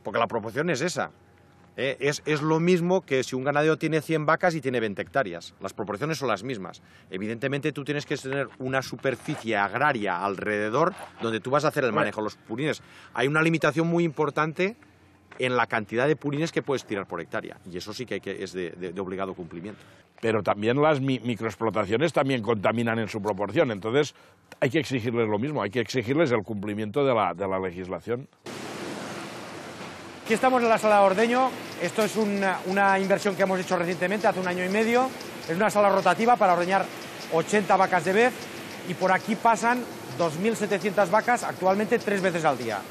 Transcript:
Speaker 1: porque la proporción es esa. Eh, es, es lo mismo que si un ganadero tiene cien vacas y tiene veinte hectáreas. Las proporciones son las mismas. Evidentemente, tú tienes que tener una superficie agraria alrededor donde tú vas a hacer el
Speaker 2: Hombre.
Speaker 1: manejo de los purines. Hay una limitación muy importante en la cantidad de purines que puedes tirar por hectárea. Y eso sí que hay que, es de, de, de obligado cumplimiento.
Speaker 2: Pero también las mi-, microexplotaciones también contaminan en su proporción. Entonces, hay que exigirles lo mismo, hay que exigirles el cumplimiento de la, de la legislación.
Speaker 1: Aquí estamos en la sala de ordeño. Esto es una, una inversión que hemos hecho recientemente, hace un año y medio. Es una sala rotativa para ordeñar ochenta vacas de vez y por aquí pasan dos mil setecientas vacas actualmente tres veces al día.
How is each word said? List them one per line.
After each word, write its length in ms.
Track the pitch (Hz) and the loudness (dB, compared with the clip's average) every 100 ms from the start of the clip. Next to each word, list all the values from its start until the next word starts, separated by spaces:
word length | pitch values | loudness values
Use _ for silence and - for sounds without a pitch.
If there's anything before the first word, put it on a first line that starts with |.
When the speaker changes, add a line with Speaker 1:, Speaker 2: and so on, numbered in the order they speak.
Speaker 1:
porque 160 | - 107 | -2 0
la 100 | 120 | 0
proporción 420 | 113 107 110 170 | 0 -4 -2 -2
es 100 | 131 | 0
esa. 320 | 175 127 87 - _ _ _ _ - - | -2 -4 -6 -8 _ _ _ _ -18 -6
Eh, 220 | 131 - | -4 0
es, 220 | 139 143 - | -2 -2 -2
es 160 | 151 | 0
lo 200 | 151 160 | 2 2
mismo 400 | 170 180 175 185 | 4 2 4 0
que 220 | - 131 | 2 0
si 120 | 120 127 | 0 -2
un 80 | |
ganadero 320 | 131 143 156 156 | 0 2 2 2
tiene 260 | 160 156 | 0 -2
cien 240 | 147 156 151 | 0 0 2
vacas 300 | 160 180 160 | 4 2 2
y 60 | |
tiene 180 | 131 123 | -2 0
veinte 220 | 110 98 | -2 -4
hectáreas. 540 | 90 139 107 85 - _ | -2 -2 -2 -6 -12 _
Las 140 | 95 | -10
proporciones 440 | - 104 101 147 147 | -8 -6 -4 -4 -2
son 120 | 131 | -2
las 140 | 101 | -2
mismas. 380 | 117 117 87 - - - - | -4 -8 -10 -14 -20 -20 -12
Evidentemente, 640 | 95 107 117 135 139 151 | -8 -6 -4 -4 -2 -4
tú 100 | 147 | -6
tienes 220 | 139 147 143 | -6 -6 -4
que 100 | 143 | -8
tener 320 | 131 139 127 - | -4 -6 -6 -8
una 220 | 131 131 | -2 -2
superficie 760 | 127 123 135 120 - 151 113 104 | -4 -4 -4 -4 -6 -8 -2 0
agraria 680 | 101 110 147 127 101 87 | 0 2 0 0 -2 -2
alrededor 720 | 98 95 98 104 107 123 170 196 - - | -2 -4 -2 -2 0 0 0 -2 -16 -8
donde 200 | 113 110 | -4 -4
tú 80 | 127 | 0
vas 160 | 143 147 | 0 0
a 40 | |
hacer 140 | 151 | 0
el 60 | 127 | 0
Speaker 2:
Hombre. 140 | 107 | 0
Speaker 1:
manejo 180 | 104 107 | -2 -2
de 40 | 107 | -6
los 100 | - | -8
purines. 440 | - 113 147 113 - - - | -10 -4 -4 -4 -10 -20 -10
Hay 140 | - 131 | -2 2
una 140 | 156 | 4
limitación 460 | 160 160 160 147 165 | 4 4 2 2 0
muy 180 | 170 170 | 2 0
importante 720 | 147 147 147 156 151 190 233 - _ _ _ _ - | 0 -2 0 -2 0 -2 -2 -20 _ _ _ _ -4
en 160 | 127 123 | 0 2
la 100 | 113 | 2
cantidad 420 | 117 107 113 139 | -2 -2 0 2
de 100 | 151 | 0
purines 340 | 143 143 165 | -2 -2 -2
que 100 | - | -2
puedes 240 | 143 127 - | -2 -4 -2
tirar 220 | 101 92 | -6 -4
por 140 | 87 | -8
hectárea. 360 | 82 110 87 - 95 | -6 -8 -8 -16 -12
Y 60 | 87 | -12
eso 160 | 104 | -10
sí 120 | 104 123 | -10 -8
que 100 | 101 | -6
hay 40 | |
que, 240 | 98 95 | -6 -8
es 80 | 95 | -8
de, 200 | 90 85 | -6 -8
de, 200 | 85 90 | -8 -10
de 100 | 90 | -8
obligado 320 | 92 95 95 | -6 -6 -6
cumplimiento. 460 | 90 85 85 95 98 - - _ _ | -8 -12 -12 -12 -14 -20 -20 _ _
Speaker 2:
Pero 240 | 113 110 | 0 2
también 360 | 98 101 110 135 | 0 0 2 4
las 200 | 151 147 | 4 2
mi-, 200 | 135 127 | 0 -2
microexplotaciones 920 | 117 110 113 - 113 101 95 110 160 | -2 -4 -4 -2 -2 0 0 2 2
también 320 | 151 135 131 | 2 0 0
contaminan 560 | 107 113 110 113 117 113 | 0 2 2 0 0 -2
en 80 | 107 | -4
su 140 | 110 | -4
proporción. 500 | 101 101 101 113 147 | -4 -2 -2 2 0
Entonces, 420 | 104 107 131 151 - - _ _ - | 0 0 0 0 -6 -20 _ _ -2
hay 100 | 143 | 0
que 100 | 160 | 0
exigirles 480 | 143 127 117 117 110 | 0 -2 -2 0 0
lo 120 | 104 | 0
mismo, 240 | 135 143 | -2 -2
hay 80 | 101 | -2
que 80 | 123 | -2
exigirles 520 | 107 131 110 139 160 | -2 -2 0 2 2
el 120 | 117 | 2
cumplimiento 600 | 98 107 104 104 107 143 139 | -2 -6 -6 -4 -4 0 2
de 100 | 117 | 2
la, 180 | 95 | 2
de 140 | 85 98 | 0 -2
la 100 | 95 | -2
legislación. 680 | 92 87 90 90 98 120 139 _ - - - - - - - - - - - - - - - - - - - | -4 -6 -8 -8 -6 -8 -8 _ -14 -12 -12 -10 -10 -10 -10 -10 -12 -14 -14 -14 -14 -14 -14 -14 -16 -16 -2
Speaker 1:
Aquí 100 | 220 | 4
estamos 260 | 254 254 | 4 6
en 80 | 233 | 6
la 80 | 214 | 4
sala 220 | 214 208 | 6 8
de 60 | 196 | 8
ordeño. 440 | 190 233 247 262 - - - | 6 4 4 2 0 -12 -6
Esto 220 | 170 - | -4 0
es 120 | 208 208 | 0 2
una, 420 | 214 202 196 175 175 | 0 0 0 -2 0
una 320 | 196 196 190 | 4 4 4
inversión 360 | 190 196 208 175 | 4 2 2 2
que 60 | |
hemos 180 | 190 185 | 2 2
hecho 160 | 185 185 | 0 0
recientemente, 500 | 175 175 180 208 220 | 0 -2 -2 2 2
hace 120 | 185 | 2
un 80 | 185 | -2
año 160 | 180 | -2
y 60 | 180 | 0
medio. 400 | 202 226 240 262 - - - - | 0 2 2 2 -4 -12 -12 -6
Es 60 | 165 | 0
una 160 | 214 | 2
sala 180 | 208 202 | 4 4
rotativa 460 | 196 185 175 226 240 | 4 4 4 4 6
para 180 | 202 | 6
ordeñar 320 | 175 175 190 - - - - - | 4 4 0 0 -8 -12 -14 -2
ochenta 440 | 165 - 208 185 190 | -2 2 0 4 4
vacas 280 | 190 180 165 | 6 4 2
de 80 | |
vez 200 | 196 247 - - - - - - | 4 4 2 -12 -12 -14 -12 -10
y 60 | |
por 180 | 175 185 | 0 2
aquí 240 | 185 - 220 | 2 0 2
pasan 480 | 233 220 233 247 226 - - - | 2 4 2 0 -4 -12 -12 -2
dos 180 | 170 151 | -2 0
mil 180 | 208 220 | -2 0
setecientas 540 | 208 196 196 190 190 | -2 0 0 2 4
vacas 340 | 214 220 240 | 4 4 0
actualmente 540 | 151 143 180 196 214 233 | 0 0 2 2 2 0
tres 240 | 220 202 | 0 0
veces 240 | 185 170 156 | 0 2 2
al 120 | 127 | 0
día. 220 | 117 101 - | -2 -4 -6